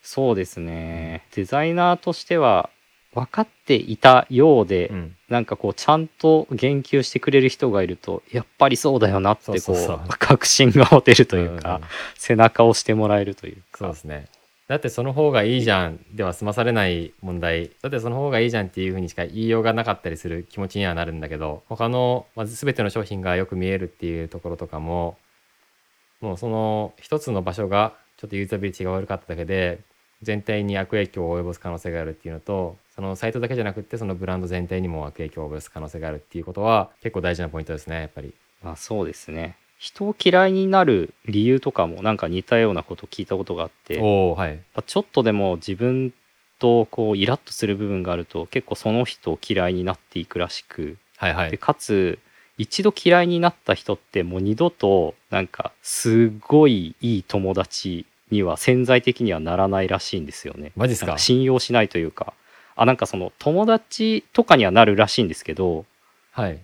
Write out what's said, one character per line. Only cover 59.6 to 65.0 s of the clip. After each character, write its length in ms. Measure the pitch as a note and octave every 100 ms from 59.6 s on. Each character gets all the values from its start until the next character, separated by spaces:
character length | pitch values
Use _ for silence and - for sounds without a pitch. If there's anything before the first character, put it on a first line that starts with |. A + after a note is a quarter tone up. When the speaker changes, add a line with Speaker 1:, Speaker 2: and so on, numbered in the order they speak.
| F#2+
Speaker 1:
な 140 | G2
い 60 | F#2
ら 100 | F#2+
し 160 | - F#2+
い 40 |
ん 60 | C#2+
で 60 |
す 140 | - D2
よ 60 |
ね。 180 | C#2+ D2 -
Speaker 2:
マ 120 | B2
ジ 60 |
っ 20 | A#2
す 40 |
か？ 60 | F2+
Speaker 1:
な 60 |
ん 40 | D2+
か 20 |
信 240 | - B2+
用 140 | C3 B2+
し 120 | -
な 100 | A#2+
い 60 | G#2+
と 100 | F2+
い 60 |
う 60 | D#2+
か。 240 | - - _ _ _ _ -
あ、 80 |
な 80 | A2+
ん 40 | C3
か 100 | -
そ 100 | G2
の、 160 | F2+ _
友 260 | - E3+
達 600 | A3 A3+ _ - A3 A3 -
と 120 | -
か 120 | A#3+ D#3
に 80 |
は 60 | G2+
な 140 | G2
る 120 | A2
ら 120 | G2+